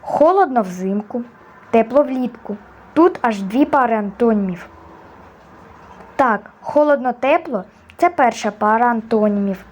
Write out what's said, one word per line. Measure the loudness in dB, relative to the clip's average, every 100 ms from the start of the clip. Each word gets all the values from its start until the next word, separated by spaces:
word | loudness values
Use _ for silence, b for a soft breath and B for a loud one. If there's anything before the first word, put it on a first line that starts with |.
Холодно | -4 2 4 4 2 0
взимку, | -2 -6 -4 -4 -6 -10 -10 -18 -20 -20 -2
тепло | 0 2 2
влітку. | 2 -2 -6 -8 -12 -12 -14 -20 -6
Тут | 2 2 2
аж | -4 -4
дві | -4 0
пари | 2 2 2 0
антонімів. | -4 -2 0 2 -2 -6 -14 -20 -20 -20 -20 -20 -20 -20 -20 -20 -20 -20 -20 -20 -20 -2
Так, | 0 0 -6 _
холодно-тепло — | -2 0 2 2 0 -2 0 0 -2 -8 -8 b b -2
це | -2
перша | 2 0 0 -8
пара | -2 0 2 2
антонімів. | -2 -2 0 0 0 -4 -6 -12